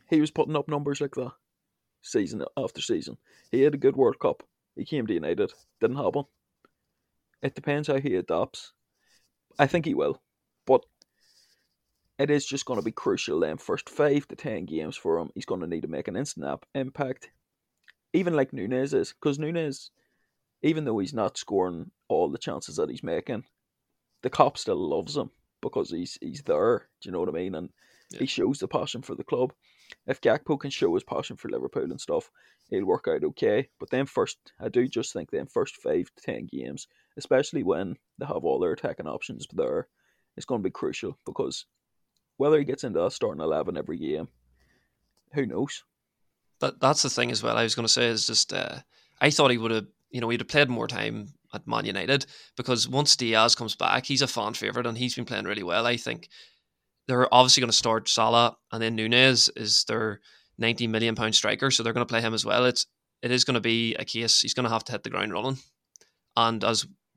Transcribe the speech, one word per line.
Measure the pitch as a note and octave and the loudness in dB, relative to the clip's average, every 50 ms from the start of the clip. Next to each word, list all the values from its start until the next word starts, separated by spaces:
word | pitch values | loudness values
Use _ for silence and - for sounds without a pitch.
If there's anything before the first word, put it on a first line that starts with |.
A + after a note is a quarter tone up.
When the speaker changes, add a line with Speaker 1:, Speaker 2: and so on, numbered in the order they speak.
| _ _ | _ _
Speaker 1:
He | E3 D#3 | 2 4
was | D3+ D3+ | 4 2
putting | - D#3+ D3+ - D#3 | 2 0 0 0 0
up | D3 C#3+ | -2 -2
numbers | - D3+ C#3+ C#3+ C#3+ C#3+ - | -2 -4 -2 -2 -4 -2 -2
like | D3 C#3 - | -4 -4 -4
that | C#3+ B2 A2+ - _ _ _ _ _ _ _ _ _ _ _ _ _ | -6 -6 -6 -10 _ _ _ _ _ _ _ _ _ _ _ _ _
season | - - - A#2 G2 D#2+ G#2+ G2+ C2+ - - | -10 -2 0 0 0 0 -4 -6 -8 -6 -6
after | C#3+ B2+ - - - | -6 -6 -6 -6 -8
season. | - - A2 D#2+ - C#2 A#1 - _ _ _ _ _ _ | -4 -2 -2 -2 -4 -8 -12 -16 _ _ _ _ _ _
He | - C3 | 2 4
had | C3+ D3+ D3 | 4 4 4
a | |
good | C#3 C3 C3+ C3+ | 4 2 2 4
World | C3 C3 A2+ - - | 4 4 4 4 2
Cup. | - F#2+ - - - _ _ _ _ _ _ | 0 0 0 -2 -8 _ _ _ _ _ _
He | - - | -12 -8
came | - D#3+ C#3 A#2 | -6 -4 -4 -2
to | G#2+ G2 | -2 -2
United. | D#2+ D2+ D#2 F2 G2 G2+ - - - _ _ _ _ | -2 -2 -2 0 0 -2 -2 -4 -12 _ _ _ _
Didn't | A2+ A2+ B2+ | 0 0 0
happen. | C#3+ C3 F3 C#3+ C#3+ C#3 - _ _ _ _ _ _ _ _ _ _ _ _ _ _ _ _ _ _ _ _ _ _ | 0 -2 0 0 -2 -4 -6 _ _ _ _ _ _ _ _ _ _ _ _ _ _ _ _ _ _ _ _ _ _
It | - C3+ - | -6 -6 -6
depends | - - D3+ C#3+ D3 D3+ | -4 -2 -2 -2 0 0
how | - C#3 C3+ | 0 0 0
he | C#3 C#3+ F#2 | 2 0 0
adapts. | F#2 F2 - E2 E2 A2 - - - - - _ _ _ _ _ _ _ _ _ _ _ _ _ _ _ _ _ | 0 0 0 0 0 0 -2 -4 -12 -18 -20 _ _ _ _ _ _ _ _ _ _ _ _ _ _ _ _ _
I | - - | 2 2
think | C3+ - F3 D3 | 4 4 0 0
he | D#3 - | 0 0
will. | - D2 D2 C#2 - _ _ _ _ _ _ _ _ _ | 0 0 0 -2 -4 _ _ _ _ _ _ _ _ _
But | - C3 B2 - _ _ _ _ _ _ _ _ _ _ _ _ _ _ _ _ _ _ _ _ _ _ _ _ _ _ - | 4 4 4 4 _ _ _ _ _ _ _ _ _ _ _ _ _ _ _ _ _ _ _ _ _ _ _ _ _ _ -2
it | C#3 D3 | 2 2
is | D3 C#3+ - | 2 2 2
just | - C#3 C#3 - | -2 -6 -6 -4
gonna | - B2 G#2+ | -4 -4 -2
be | G2 A#2 | -2 -4
crucial | - - - A#2 F#2+ - - - D2 E2 | -6 -2 0 0 0 0 -2 -2 0 0
then. | E2+ D2+ D#2+ | 0 0 -2
First | - - - F2 - - - | -6 -4 -4 -4 -4 -6 -6
five | - - D3 D3 C#3+ D3 C#3 | -2 0 2 4 2 2 0
to | - - | -4 -10
ten | - - C#3+ A2 E2+ F2 | -10 -8 -6 -6 -6 -6
games | D#2 D#2+ D#2 D#2 D#2+ - | -6 -6 -6 -6 -6 -8
for | - - E2+ E2 | -4 -2 0 0
him, | E2+ E2 - - | 0 -2 -6 -10
he's | - - | -10 -8
gonna | - - F2+ E2 | -6 -6 -6 -4
need | E2 E2+ D#2+ - | -4 -4 -4 -4
to | |
make | - D#2 C#2+ - G#2 | -6 -6 -6 -6 -6
an | F2 | -6
instant | G2+ C#3+ - - - C#2+ | -6 -6 -6 -8 -8 -6
ap-, | C#2 C#2 - - _ - | -6 -6 -8 -10 _ -8
impact. | C#3 C3 C3 - - C#3+ B2+ C3 - - - _ _ _ _ _ _ _ _ _ _ _ - _ _ _ _ | -6 -6 -6 -6 -6 -6 -6 -6 -8 -14 -20 _ _ _ _ _ _ _ _ _ _ _ -20 _ _ _ _
Even | - E3+ F#3+ F3 E3 | 0 2 2 2 2
like | D3 C3+ - | 2 2 0
Nunez | - B2+ F#2 G#2+ B2+ B2+ C3+ C#3 C3+ | -2 -6 -4 -2 0 -2 0 2 0
is. | F#2 E2 - - | 0 0 -2 -6
'Cause | _ - D3+ C#3 D3 | _ -2 -2 -2 0
Nunez, | D#3 D3+ E3 E3+ D#3+ D3 C#3 - - - _ _ _ _ _ _ _ _ _ _ _ _ _ _ | -4 -4 -2 -2 -4 -4 -6 -8 -14 -20 _ _ _ _ _ _ _ _ _ _ _ _ _ _
even | - D3+ D#3+ D#3 D3+ | 2 2 2 2 0
though | B2+ A2 G#2 | 0 0 0
he's | F#2+ F2+ - | -2 -2 -2
not | A2+ G#2 - - | -2 -2 -2 -2
scoring | - - - G2+ G2 F2+ F2+ F2 E2 E2 - - _ _ | -6 -6 0 0 2 2 0 -2 -6 -10 -12 -16 _ _
all | - - D#2+ F2 D2+ | 0 2 2 2 0
the | C#2+ | -2
chances | - - - - - - - D3+ | -6 -6 -8 -8 -8 -8 -6 -4
that | - D#3 - | -2 -2 -2
he's | - - - | -4 -6 -6
making, | - - - - - A#2+ G#2+ - _ _ _ _ _ _ _ _ _ _ _ _ _ _ _ | -4 -4 -4 -4 -6 -8 -8 -10 _ _ _ _ _ _ _ _ _ _ _ _ _ _ _
the | - B2+ | -6 0
Kop | - - C#3 C3+ - | 4 4 4 4 4
still | - - A2+ F#2+ | -2 -2 -2 0
loves | D#2 F#2 D2+ - F2 - - D3 | 0 0 0 0 -2 -2 -2 -4
him | D3 - - - _ _ _ _ _ | -6 -6 -6 -10 _ _ _ _ _
because | - - - - E2 - | -8 -4 -4 -4 -4 -4
he's, | E2+ E2+ F2 - - - | -4 -6 -6 -8 -10 -10
he's | - D#2 - - - | -10 -10 -10 -6 -2
there. | - D#2 D2+ G2 A#2 - - - _ _ _ | 0 2 4 4 4 2 2 -2 _ _ _
Do | - G2+ | -12 -6
you | |
know | F2+ E2+ | -4 -2
what | F2+ | -2
I | F2+ D2+ | -2 -2
mean? | E2+ F#2 F#2+ F2+ | -4 -4 -6 -6
And | D#2+ F2+ F2+ - _ _ _ _ _ _ _ | -8 -10 -12 -14 _ _ _ _ _ _ _
Speaker 2:
Yeah. | - - | -6 -4
Speaker 1:
he | C3 | -4
shows | - - - F3+ - F#3 - | -2 0 2 2 2 2 -2
the | F#3+ - | -4 -4
passion | - - - - - D#3+ | -2 -4 -4 -4 -8 -10
for | - - - | -10 -10 -10
the | - - | -10 -6
club. | - D3+ B2 B2+ B2+ - _ _ _ _ _ _ - - - _ | -4 0 0 0 -2 -4 _ _ _ _ _ _ -20 -20 -10 _
If | - C3+ - | -6 -4 0
Gakpo | - A#2+ A2 - - - D3+ | 2 2 2 2 2 -2 -2
can | C3+ - C#3 | -2 -2 -6
show | - - - F2+ E2+ | -2 0 2 2 2
his | G2 - | 0 -2
passion | - - - - - - | -2 -4 -6 -6 -6 -10
for | - - - | -12 -8 -6
Liverpool | - B1 B1+ - - - - | -6 -4 -6 -4 -4 -4 -4
and | E2 D2 - | -4 -6 -8
stuff, | - - D2+ D#2+ - - _ _ _ _ _ _ _ _ | -6 -4 -4 -4 -4 -6 _ _ _ _ _ _ _ _
he'll | - F#2+ G2 | -4 -2 2
work | F#2 F2 - - E2+ | 2 0 0 0 -2
out | D#2+ C2+ D#2 | 0 0 0
okay. | D2+ - - - G#2+ G#2 A2 C#3 - _ | -2 -2 0 2 2 2 2 0 -4 _
But | _ - - | _ -8 -4
then | - B2+ C#3 | -2 -2 -2
first, | C3+ - B2+ F#2 - - - _ - _ | 0 0 -2 -2 -2 -4 -10 _ -20 _
I | - - A2+ | -10 -10 0
do | - B2 B2+ | 2 2 2
just | C3 - A2+ - - | 2 0 -4 -4 -4
think | - F#2+ D#2 - | -6 -8 -8 -4
then | - C#2+ C#2 | -4 -4 -4
first | - - - - - - | -2 -2 -2 -2 -2 -6
five | - - - D2+ E2+ - - _ | -6 -4 0 0 0 -2 -4 _
to | - - | -12 -10
ten | - - A1+ - | -8 -8 -8 -10
games, | - - C2+ A#1+ B1 C#2 - - - _ _ _ _ _ | -10 -10 -10 -10 -10 -12 -14 -16 -18 _ _ _ _ _
especially | - - - C3 C3 D3 - - C#3+ G2 | -16 0 2 4 4 4 2 -2 0 0
when | F2+ E2+ D#2+ G2 F2+ - - _ _ _ | 0 0 0 -2 -6 -8 -12 _ _ _
they | - - | -12 -8
have | - - E2+ - | -6 -4 -2 0
all | D#2+ C2+ - | 0 0 2
their | F2+ E2+ | 0 0
attacking | - - - - - - - | -2 -2 -4 -6 -6 -8 -8
options | D#2 B1 - - - - - - - | -8 -8 -8 -10 -12 -12 -14 -16 -8
there, | - E2+ D2 B1+ D2 - - - _ _ _ _ _ _ _ _ _ | -4 -2 -2 -2 -2 -4 -6 -8 _ _ _ _ _ _ _ _ _
it's | - - | -16 -8
gonna | - C3 A2 F#2 | -6 -4 -4 -2
be | - | -4
crucial | - - - C#2 - - - F#2 C#2+ - _ | -4 -4 -4 -6 -4 -6 -8 -10 -10 -10 _
because | - - - - C2 C2+ - - _ _ _ _ _ _ _ _ _ _ _ _ _ _ | -8 -6 -4 -4 -4 -6 -10 -12 _ _ _ _ _ _ _ _ _ _ _ _ _ _
whether | - C#3 D3 D#3 | 0 4 4 4
he | D3+ C#3+ | 4 4
gets | C#3 C#3 - - | 0 -4 -6 -6
into | A#2+ F#2 D#2+ F2 | -4 0 0 0
a | - | 0
starting | - - A#2+ G#2 D#2 D2+ D#2 | 0 -2 -4 -4 -2 -2 -2
eleven | D#2+ D2+ D#2 D2+ - C#2 | 0 0 0 -2 -2 -4
every | D2 - - E2 | -6 -6 -6 -6
game, | - D#2 C#2 D2 D#2 F2 - _ _ _ _ _ _ _ _ _ _ _ _ _ _ _ _ _ _ _ _ - | -6 -4 -4 -4 -4 -6 -10 _ _ _ _ _ _ _ _ _ _ _ _ _ _ _ _ _ _ _ _ -4
who | C#3+ C#3 | -4 -4
knows? | A2 - F2+ C3+ C#3+ - - - _ _ _ _ _ _ _ _ _ _ _ _ _ _ _ | -2 -2 -2 -4 -4 -6 -12 -16 _ _ _ _ _ _ _ _ _ _ _ _ _ _ _
Speaker 2:
That, | - C3+ - - | -4 -4 0 2
that's | B2+ C3+ D3+ - - | 2 4 4 4 2
the | C3+ | 0
thing | B2 A#2+ A#2+ A#2+ | 0 -2 -2 -2
as | A#2+ G#2+ G#2+ | -2 -2 -2
well | A#2 A2+ | 0 0
I | A2+ A#2 | 2 0
was | A2 - | 0 0
gonna | B2 A#2 A2+ | 0 0 2
say | - A#2+ B2 | 2 4 2
is | A#2 A#2 G#2+ - | 2 2 0 -2
just, | - A2+ - - - - | 0 2 0 0 0 -2
uh, | F2+ - - - C3+ - _ _ _ _ _ _ _ | -4 -4 -6 -8 -12 -16 _ _ _ _ _ _ _
I | - D3 | 4 4
thought | D3 - D3 C3 | 6 6 6 6
he | B2 | 6
would've, | A#2 A2+ A2+ A2+ A2 G2 - _ _ _ _ | 4 0 0 0 -2 -2 -6 _ _ _ _
you | - B2 | -8 -4
know, | A#2 A#2 | -2 -2
he'd | A#2+ A#2 | -2 -2
have | A#2 | -2
played | - - D3 C#3+ B2 | 0 2 2 2 2
more | B2 A2+ A#2 | 0 -2 -4
time | - A#2 G#2+ G#2+ A2 A2+ A2 G#2 G#2+ - _ _ _ - | -4 -4 -4 -4 -4 -6 -8 -10 -12 -16 _ _ _ -16
at | - - | -12 -6
Man | A2+ A2+ A2 G#2+ | -4 -2 -2 -2
United | G#2+ F#2+ G2 E2+ A2+ C#3 C#3 - - - - - - _ | -2 -4 -4 -2 0 -2 -2 -2 -6 -14 -20 -20 -14 _
because | - B2 C3 B2+ A2+ A#2 | -8 -2 -2 0 0 0
once | B2 B2 C#3 D3 - - | 0 0 2 4 4 4
Diaz | - B2+ A2+ A2 A2 A2+ A#2 - | 4 2 2 4 4 6 6 4
comes | - A#2+ G#2+ - | 2 0 -4 -4
back, | - F2 F2 - B2 B2+ | -2 0 0 0 0 0
he's | - C#3 B2+ | -2 0 0
a | C#3 | 0
fan | B2 - A#2 G#2 G#2+ - | 0 -2 -2 -4 -4 -4
favourite | - G#2 G2+ G#2 A#2+ A#2+ | -4 -4 -4 -2 -2 -4
and | A#2+ A2+ | -4 -4
he's | A#2 B2+ B2 - | -4 -4 -4 -4
been | - A#2+ | -6 -6
playing | - A#2+ G#2 G#2 | -6 -6 -4 -4
really | F#2 G#2 G#2+ F#2 | -4 -4 -4 -2
well. | F2 F2 G#2+ A#2 | 0 0 2 2
I | A#2+ A#2+ | 0 0
think | A#2 - - A#2 E3+ - - - - - - _ _ _ _ _ _ _ _ _ _ _ | -2 -4 -6 -8 -8 -12 -18 -20 -20 -20 -20 _ _ _ _ _ _ _ _ _ _ _
they're | - B2+ B2 B2+ - - | 0 2 4 4 8 10
obviously | B2+ B2+ B2+ - C3+ | 10 10 10 6 6
gonna | B2 A#2 A2 | 4 2 2
start | - - A#2 A2+ A2 G#2 - | 2 2 2 0 0 0 0
Salah, | - - A2+ A2+ A#2 A#2 A#2+ A2+ - _ _ _ | 2 2 4 6 6 6 6 4 2 _ _ _
and | - A2+ | -6 -2
then | A2+ A2+ A2+ | -2 -2 0
Nunez | A2 A2 A2 A#2+ B2 C3 C3 B2+ A2+ - - - | 0 2 4 6 8 8 8 8 6 4 2 0
is | - A2+ G#2 - - - | -4 -2 0 2 2 2
their | - A2+ A2+ A2 A2 G2+ - _ - - _ _ _ _ | 2 0 0 0 -2 -4 -8 _ -20 -20 _ _ _ _
ninety | - A2+ A2+ A#2 - A#2+ | -2 0 0 0 0 0
million | A2+ A2 A2 A2+ A#2 A2+ | 0 2 2 2 2 0
pound | G#2+ A2+ A2 A2 | 0 0 2 2
striker, | - - G#2 G#2+ - C3+ C3+ | 2 2 2 0 0 2 2
so | - - A2+ | 2 2 0
they're | A#2 A2+ | 0 0
gonna | A#2+ A#2+ | 0 -2
play | - A#2+ A2+ | 0 0 0
him | A#2 A2+ A2+ | 0 0 0
as | A2 G#2 | -2 0
well. | G#2 G2+ A#2 B2+ | 2 2 4 4
It's, | B2 B2 - - - _ _ _ _ _ _ | 4 2 0 -4 -4 _ _ _ _ _ _
it | - A#2+ | -4 0
is | B2 B2+ - | 0 0 2
gonna | - B2+ A#2 | 2 0 0
be | G2+ A#2 A2+ A#2 A#2 A2+ A2+ | 2 2 2 2 0 -2 -4
a | - A2+ | -4 -6
case | - - A2+ A#2 A2 - - | -6 -6 -2 0 2 2 2
he's | - A#2 - | 0 0 -2
gonna | - B2+ A2+ | -2 -2 0
have | A#2 A2 - | -2 -2 -4
to | - | -6
hit | A#2 G#2 - | -8 -8 -8
the | - | -6
ground | G2+ F#2+ G2+ G#2+ F2+ | -4 -4 -4 -4 -4
running. | F#2 A2 C3 C3+ C3 - _ _ _ _ _ - _ _ _ _ _ _ _ _ | -4 -4 -4 -6 -6 -10 _ _ _ _ _ -20 _ _ _ _ _ _ _ _
And | A#2 A#2 A2+ A#2 A2 G2 | 2 4 4 2 2 0
as | A2 A2+ G#2+ - - - _ _ _ _ | 2 2 0 -2 -4 -12 _ _ _ _